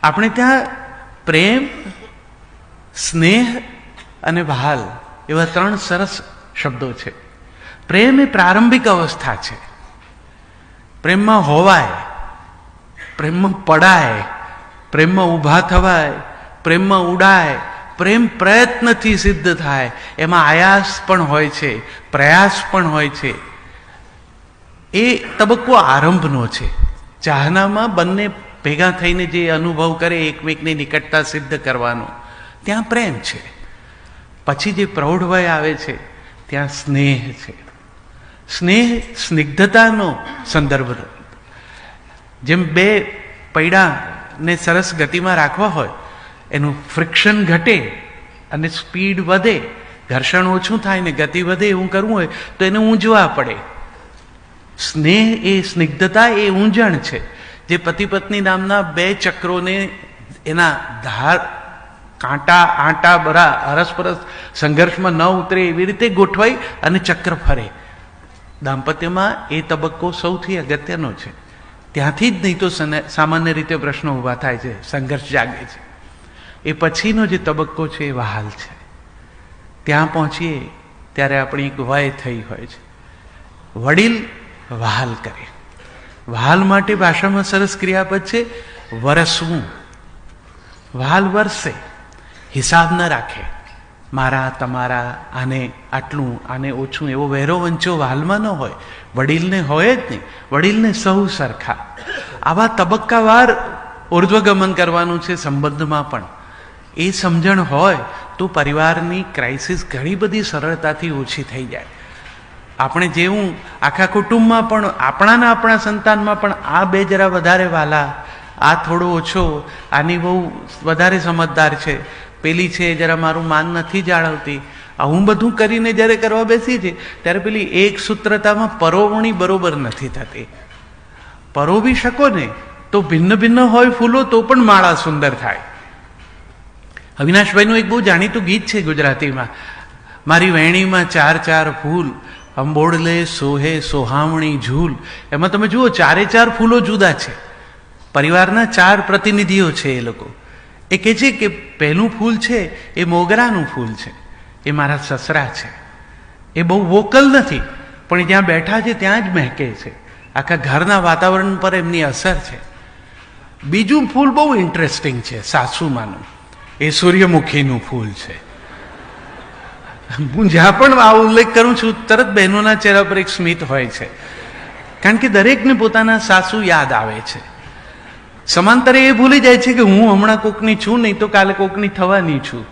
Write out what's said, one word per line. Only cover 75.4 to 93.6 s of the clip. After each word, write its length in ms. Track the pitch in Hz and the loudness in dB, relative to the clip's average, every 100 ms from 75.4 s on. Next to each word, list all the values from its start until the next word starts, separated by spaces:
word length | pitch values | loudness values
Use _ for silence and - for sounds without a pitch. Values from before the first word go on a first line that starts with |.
| 120 123 | -4 -6
છે. 260 | 123 - - - - - - - - - | -16 -20 -20 -20 -20 -20 -20 -20 -20 -12
એ 80 | 156 | -8
પછીનો 540 | 151 165 160 214 220 214 | -2 -2 -2 -2 0 0
જે 120 | 180 | -2
તબક્કો 500 | 165 151 156 - 156 | -4 -4 -4 -4 -8
છે, 160 | - | -6
એ 60 | 147 | -8
વહાલ 340 | 127 113 107 | -6 -6 -6
છે. 300 | 107 - - - - - - - - - - - - - | -10 -14 -20 -20 -20 -20 -20 -20 -20 -20 -20 -20 -20 -14
ત્યાં 280 | - 147 156 | -2 0 0
પહોંચીએ 580 | 165 151 143 170 147 127 - - - - | -2 -4 -4 -8 -8 -12 -20 -20 -20 -16
ત્યારે 260 | - 139 139 | -4 -2 -2
આપણી 280 | 135 143 139 | -4 -4 -6
એક 140 | 135 | -6
વય 300 | 123 139 143 | -4 -2 -2
થઈ 320 | 139 127 117 104 | -6 -10 -10 -10
હોય 160 | 110 117 | -14 -16
છે. 140 | - - - - - - - - - - 107 | -20 -20 -20 -20 -20 -20 -20 -20 -20 -18 -8
વડીલ 480 | 123 160 226 233 220 - - - - | 0 2 2 0 -6 -16 -20 -20 -14
વહાલ 440 | 120 113 110 127 110 | -6 -4 -2 -4 -8
કરે. 220 | 110 - 110 - - - - - - - - | -12 -16 -20 -20 -20 -20 -20 -20 -20 -20 -12
વહાલ 300 | 117 123 175 | -4 2 2
માટે 360 | 196 196 196 | 4 2 2
ભાષામાં 500 | 208 180 160 196 196 | 0 2 2 0 -2
સરસ 320 | 196 196 196 - | 0 0 -2 -2
ક્રિયાપદ 440 | 185 190 190 196 | -2 -2 -2 -4
છે, 260 | 190 233 233 - - - - 113 | -4 -4 -4 -10 -18 -20 -14 -6
વરસવું. 640 | 127 151 165 - 165 165 95 - - - - - - - - - - - - | 0 2 2 -2 -4 -6 -6 -14 -20 -20 -20 -20 -20 -20 -20 -20 -20 -20 -16
વહાલ 300 | 123 131 175 | -8 0 0
વરસે, 460 | 196 196 208 - 160 107 - - - - - - - 135 | 2 0 -2 -4 -10 -10 -18 -20 -20 -20 -20 -20 -10 -6
હિસાબ 440 | 131 170 165 180 | 2 2 4 2
ન 80 | 175 | 0
રાખે. 520 | 135 117 - - - | -2 -6 -12 -12 -14